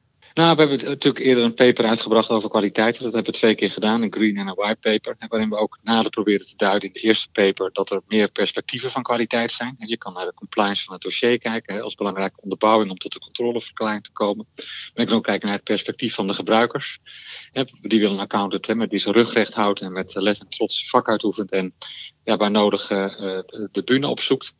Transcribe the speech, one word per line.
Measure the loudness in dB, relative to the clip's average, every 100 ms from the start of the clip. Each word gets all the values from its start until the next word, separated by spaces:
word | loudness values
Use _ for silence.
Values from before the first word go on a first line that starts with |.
| _ _ _
Nou, | 2 4 6
we |
hebben | 4 2 -2
natuurlijk | 0 0 2 4
eerder | 6
een | 4
paper | 6 6 6 4
uitgebracht | 2 2 2 4
over | 2 0
kwaliteit. | 0 0 2 0
Dat | 0 -2
hebben | -2 -2
we | 2
twee | 2 4
keer | 0
gedaan, | 0 0 0
een | 0
green | 2 0 0
en | -4
een | -4
white | -2 -2
paper. | 0 0 -2 -10
En | -6
waarin | -2 -2
we | 0
ook | -2 -4
nader | 0 2 2
proberen | 0 0 0 0
te | -2
duiden | 2 2 -2
in |
de | -2
eerste | 2 2 0
paper | 2 2 2 -4
dat | -4 -4
er | -4 -2
meer | 0 0
perspectieven | 0 -4 -4 -6 -6 -6
van | -6
kwaliteit | -2 -2 0 0 -2
zijn. | -4 -6 -8
En | -8
je | -8
kan | -8
naar | -10 -8
de |
compliance | -10 -8 -2 0 -2
van | -6
het | -10
dossier | -8 -2 0 0
kijken, | -2 -6 -6 -8
hè, |
als | -8 -6
belangrijke | -4 -2 -4 -6
onderbouwing | -10 0 4 4 2
om | -4
tot | -10
de | -12
controleverklaring | -12 -6 -4 -4 -6 -6 -4 -4
te | -8
komen. | -4 -2 -2 -8 -16
Maar | -14 -14 -10
je | -4 0
kan | 0
ook |
kijken | 0 -2 -2
naar | -4
het | -2
perspectief | -4 -4 -6 -4
van | -4 -4
de |
gebruikers. | -2 2 2 2 0 -8 -14 _ -20 -18 -18 -10
Hè, | -6 -6 -6
die | 0 4
willen | 4 0
een |
accountant, | -2 -2 0 -2 -2
hè, | -2
met | 0
die | -2
zijn | 2
rug | 4 4
recht | 2 0
houdt | 2 0 0
en | -4
met, | -8 -6 -2
eh, |
lef | 0 0
en | -4
trots | -4 -4 -4 0
vak | 0 2
uitoefent. | 0 -2 -4 -2
En, | -2 -2 -6 -18 -16 -18 -10
ja, | -2 0
waar | 2
nodig, | 4 4 2 -2
eh, | -2
eh, | -2 -4 -6 -6 -8 -10 -8
de | -4
bühne | 0 2 0
opzoekt. | -2 0 -2 -4